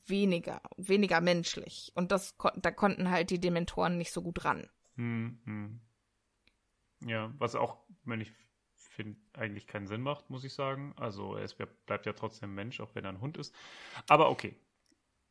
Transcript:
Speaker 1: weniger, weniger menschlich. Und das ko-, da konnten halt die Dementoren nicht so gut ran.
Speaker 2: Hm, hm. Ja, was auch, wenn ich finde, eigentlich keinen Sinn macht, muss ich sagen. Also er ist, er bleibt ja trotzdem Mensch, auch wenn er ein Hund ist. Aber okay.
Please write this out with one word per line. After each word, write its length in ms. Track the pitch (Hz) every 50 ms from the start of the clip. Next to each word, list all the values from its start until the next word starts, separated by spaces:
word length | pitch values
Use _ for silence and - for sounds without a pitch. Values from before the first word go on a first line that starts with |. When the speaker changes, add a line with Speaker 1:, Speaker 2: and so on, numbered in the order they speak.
| -
Speaker 1:
weniger, 540 | - 190 196 202 196 180 170 - - - - - - -
weniger 440 | - 185 - 190 202 202 180 175 165
menschlich. 720 | 170 175 175 170 175 - - - - - - - - - -
Und 160 | - 180 175
das 260 | 202 185 - - -
ko-, 140 | - - 202 -
da 160 | 185 - 170
konnten 380 | - - 214 202 - - 185 180
halt 180 | 180 170 175 185
die 100 | 185 175
Dementoren 580 | 180 175 175 170 175 - - - 180 170 175
nicht 140 | 175 170 -
so 100 | - 170
gut 220 | 175 175 170 - -
ran. 240 | 151 127 - - - _ _ _ _ _
Speaker 2:
Hm, 440 | 120 120 117 117 113 113 117 123 120 -
hm. 360 | 113 107 107 104 101 113 117 - _ _ _ _ _ _ _ _ _ _ _ _ _ _ _ _ _ _ _ _ _ _ - -
Ja, 260 | 117 113 110 110 113 127
was 180 | 143 - 117 135
auch, 280 | 117 120 - - - _ - 196 _ -
wenn 160 | 131 113 110
ich 120 | 110 - - _ _ _ _ _ _ _ _ _ - - -
finde, 220 | - 104 107 104 - _ _ -
eigentlich 340 | - 113 107 101 104 -
keinen 200 | - - 104 101
Sinn 140 | 95 107 113
macht, 280 | 127 143 147 143 - -
muss 140 | 131 127 131
ich 100 | 135 -
sagen. 400 | - 139 135 135 135 143 143 -
Also 380 | - - 117 98 101 101 98 101
er 80 | 104 104
ist, 160 | 107 - -
er 80 | 104
bleibt 400 | - - _ _ - 110 104 -
ja 60 | 107 101
trotzdem 420 | - - 107 - - - 101 98
Mensch, 240 | 98 101 120 - -
auch 160 | 110 113 -
wenn 100 | 110 101
er 60 | 98
ein 100 | 95 92
Hund 160 | 117 147 165
ist. 160 | - - - - - - - - - - - - - -
Aber 220 | - 151 151 160 135
okay. 260 | 131 - - 101 - - _ _ _ _ _ _ _ _ _ _ _ _ _ _